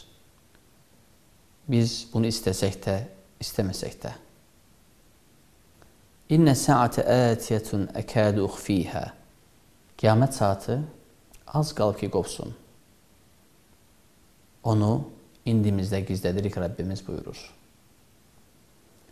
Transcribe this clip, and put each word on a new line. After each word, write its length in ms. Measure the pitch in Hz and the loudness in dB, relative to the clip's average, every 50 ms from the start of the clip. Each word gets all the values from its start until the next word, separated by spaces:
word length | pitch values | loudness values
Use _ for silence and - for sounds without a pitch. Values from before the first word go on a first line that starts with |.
| - - _ _ _ _ _ _ _ _ _ _ _ _ _ _ _ _ _ _ _ _ _ _ _ _ _ _ _ _ _ _ - 151 | -18 -20 _ _ _ _ _ _ _ _ _ _ _ _ _ _ _ _ _ _ _ _ _ _ _ _ _ _ _ _ _ _ -4 0
Biz 380 | 123 117 117 117 - - - - | 2 2 2 2 -2 -6 -8 -4
bunu 180 | - 113 113 117 | -2 0 0 0
istəsək 460 | 107 - - 95 95 - - 98 95 - | 0 -2 -2 -2 -2 0 -2 -2 -2 -4
də, 160 | - 104 95 98 127 - - - - _ _ - - | -4 -4 -4 -4 -4 -8 -14 -20 -20 _ _ -12 -12
istəməsək 540 | - - - 101 92 92 - - - - - | -8 -4 -2 -2 -2 -4 -6 -8 -10 -10 -12
də. 120 | - - - - - - _ _ _ _ _ _ _ _ _ _ _ _ _ _ _ _ _ _ _ _ _ _ _ _ _ _ _ _ _ - - _ _ _ _ _ _ _ _ - | -12 -14 -14 -14 -18 -20 _ _ _ _ _ _ _ _ _ _ _ _ _ _ _ _ _ _ _ _ _ _ _ _ _ _ _ _ _ -20 -20 _ _ _ _ _ _ _ _ 2
"İnnə 240 | 156 165 165 147 131 - | 4 6 6 6 6 4
səətə 460 | - - 139 123 120 123 - - - | 4 4 4 6 4 2 2 0 2
ətiyətun 840 | - 120 127 123 117 113 117 - - 113 104 110 - 107 101 98 - - | 4 4 6 6 4 2 0 -2 -2 -2 -2 -2 -2 -4 -4 -4 -4 -6
əkədu 520 | 110 107 - - 117 107 104 101 104 98 | -8 -6 -2 2 2 4 4 2 2 0
uxfiyhə." 580 | 98 - - - - 101 90 82 - - - - - - - - _ _ _ _ _ _ _ _ _ _ _ _ _ _ | -2 -4 -6 -4 -2 0 0 0 -2 -6 -8 -8 -10 -14 -18 -20 _ _ _ _ _ _ _ _ _ _ _ _ _ _
Qiyamət 360 | - - 107 110 117 135 135 - | 2 4 6 6 6 4 2 2
saatı 440 | - 107 98 95 - - 117 120 143 156 160 - - - _ _ _ _ _ - - - | 0 0 0 0 0 -4 -4 -4 -4 -4 -8 -12 -20 -20 _ _ _ _ _ -20 -20 -12
az 260 | - - 151 151 156 - | -4 -2 -2 -2 -2 0
qalıb 260 | - 107 104 98 - | 0 0 0 0 -2
ki, 100 | 104 92 | -4 -4
qopsun. 440 | - 92 85 - - - - 117 117 - - - - _ _ _ _ _ _ _ _ _ _ _ _ _ _ _ _ _ _ _ _ _ _ _ _ _ _ _ _ _ _ _ _ _ _ _ _ _ - | -2 -2 -2 -4 -6 -10 -12 -12 -14 -16 -20 -20 -20 _ _ _ _ _ _ _ _ _ _ _ _ _ _ _ _ _ _ _ _ _ _ _ _ _ _ _ _ _ _ _ _ _ _ _ _ _ 0
Onu 420 | 117 110 107 104 107 123 139 143 - - - - _ _ _ - | 0 2 2 4 2 0 -2 -4 -8 -14 -20 -20 _ _ _ -4
indimizdə 560 | 120 113 110 104 104 101 98 95 104 98 98 95 | 0 0 2 2 2 2 0 0 -2 -2 -2 -2
gizlədirik, 540 | - 92 98 - 90 92 101 101 98 - 95 | -4 -4 -4 -2 -2 -2 -2 -2 -4 -4 -4
Rəbbimiz 460 | 87 85 117 - 87 95 98 - - | -4 -4 -4 -6 -6 -6 -8 -8 -10
buyurur. 320 | - 82 - - - - - - - - _ _ _ _ _ _ _ _ _ _ _ _ _ _ _ _ _ _ _ _ _ _ _ _ _ _ _ _ _ _ _ | -10 -10 -10 -10 -12 -14 -16 -18 -20 -20 _ _ _ _ _ _ _ _ _ _ _ _ _ _ _ _ _ _ _ _ _ _ _ _ _ _ _ _ _ _ _